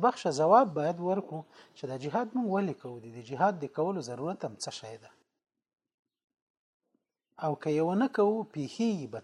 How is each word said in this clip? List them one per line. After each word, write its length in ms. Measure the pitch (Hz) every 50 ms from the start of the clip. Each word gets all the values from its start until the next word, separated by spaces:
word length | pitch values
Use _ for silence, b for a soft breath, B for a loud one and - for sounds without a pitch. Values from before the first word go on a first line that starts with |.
| 185
بخشه 260 | 247 - - - 180 139 135
ځواب 260 | 156 165 202 247 269 196 147 156
باید 180 | 147 160 175 170
ورکړو 400 | 175 180 190 196 - - 156 160 151 _ B B B B B
چې 80 | - - 127
دا 60 | 131 131 135
جهاد 240 | 147 - 226 247 220 233
موږ 100 | 254 240 208 190
ولې 200 | 196 202 175 139 -
کوو؟ 220 | - 123 120 120 110
د 20 | 117 113
دې 80 | 120 117 113
جهاد 240 | 135 123 180 202 196 165
د 40 | 147 131 -
کولو 240 | 156 156 185 196 180 127 120
ضرورت 320 | 123 120 139 170 196 - -
هم 100 | 135 104 - -
څه 60 | 117 - -
شی 180 | - 110 113 110
ده؟ 80 | - - - _ _ _ _ _ _ _ _ _ _ _ _ _ _ _ _ _ _ _ _ _ _ _ _ _ _ _ _ _ _ _ _ _ _ _ _ _ _ _ _ _ _ _ _ - -
او 80 | 156 147 -
که 60 | - 156 147
یې 60 | 156 160 170
ونه 200 | 185 202 262 262 -
کوو، 320 | - 202 208 214 226 214 - -
پیښیږي 520 | 151 139 127 - - 233 226 208 170 135 113
به 80 | 110 107